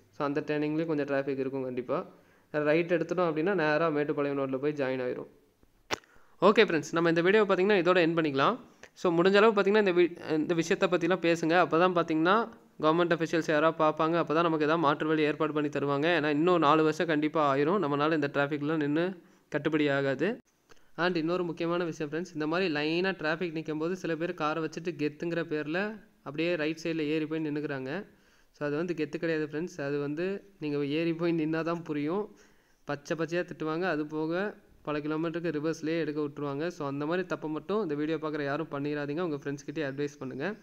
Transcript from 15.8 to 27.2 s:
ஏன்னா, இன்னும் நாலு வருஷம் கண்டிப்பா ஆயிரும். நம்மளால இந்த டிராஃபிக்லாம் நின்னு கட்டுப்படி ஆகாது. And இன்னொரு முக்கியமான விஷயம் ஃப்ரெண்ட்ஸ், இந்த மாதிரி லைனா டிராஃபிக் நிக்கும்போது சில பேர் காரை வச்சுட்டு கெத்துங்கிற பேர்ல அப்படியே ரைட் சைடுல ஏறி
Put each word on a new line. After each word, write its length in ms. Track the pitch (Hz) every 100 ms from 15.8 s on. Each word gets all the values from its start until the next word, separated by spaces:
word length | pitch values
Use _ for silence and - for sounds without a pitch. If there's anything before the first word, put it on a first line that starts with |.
| 143 139 160
ஏன்னா, 180 | 170 151
இன்னும் 300 | 147 175 175
நாலு 220 | 147 156
வருஷம் 260 | 156 156 170
கண்டிப்பா 320 | 151 151 160 147
ஆயிரும். 340 | 135 147 202
நம்மளால 360 | 147 143 151 160
இந்த 140 | 143
டிராஃபிக்லாம் 520 | 143 143 151 147 160
நின்னு 240 | 143 151 180 185 - _ -
கட்டுப்படி 360 | 147 151 156 147
ஆகாது. 360 | 139 139 131 175 254 - _ _ - - -
And 180 | 175 170
இன்னொரு 260 | 160 180
முக்கியமான 380 | 175 165 170 175
விஷயம் 260 | 170 151 151
ஃப்ரெண்ட்ஸ், 240 | 151 185
இந்த 120 | 151 156
மாதிரி 200 | 170 190
லைனா 400 | 147 151 170 190
டிராஃபிக் 420 | 185 156 165 180 160
நிக்கும்போது 400 | 156 151 160 185
சில 180 | 185 160
பேர் 180 | 175 175
காரை 260 | 151 156
வச்சுட்டு 320 | 156 175 175 143
கெத்துங்கிற 460 | 147 147 170 170 165
பேர்ல 340 | 151 147 170 208 220 - _
அப்படியே 300 | - 147 170 175
ரைட் 260 | 151 160
சைடுல 220 | 170 160 147
ஏறி 180 | 156